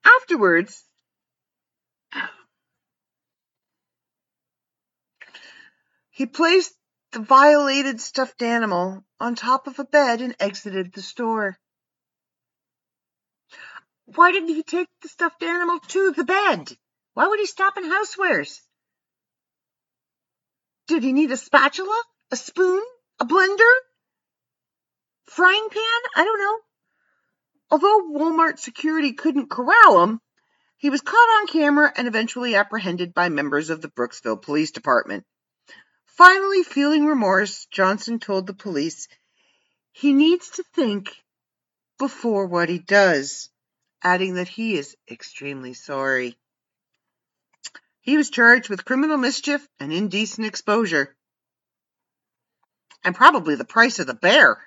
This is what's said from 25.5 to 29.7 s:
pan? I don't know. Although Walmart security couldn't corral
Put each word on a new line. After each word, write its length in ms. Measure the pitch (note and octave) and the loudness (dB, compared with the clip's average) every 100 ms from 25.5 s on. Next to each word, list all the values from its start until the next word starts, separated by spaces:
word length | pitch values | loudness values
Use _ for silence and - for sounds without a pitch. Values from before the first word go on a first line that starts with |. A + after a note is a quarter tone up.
| G4+ A4 | 2 -4
pan? 300 | G#4 A4+ A#4 B4 | -6 -4 -4 -4
I 100 | - | -2
don't 160 | F#4 G4+ | -2 -2
know. 180 | G4+ A4+ _ _ _ _ _ _ _ _ _ _ _ | -4 -6 _ _ _ _ _ _ _ _ _ _ _
Although 420 | D4+ F#4+ G#4+ E4+ | 0 4 2 0
Walmart 480 | D4 D#4+ E4 E4 - | -4 -2 2 0 -2
security 520 | - - D#4 D#4+ C#4+ | -16 -6 -4 -2 -4
couldn't 380 | - D#4+ C#4 B3 | -2 -4 -4 -6
corral 520 | - B3 | -6 2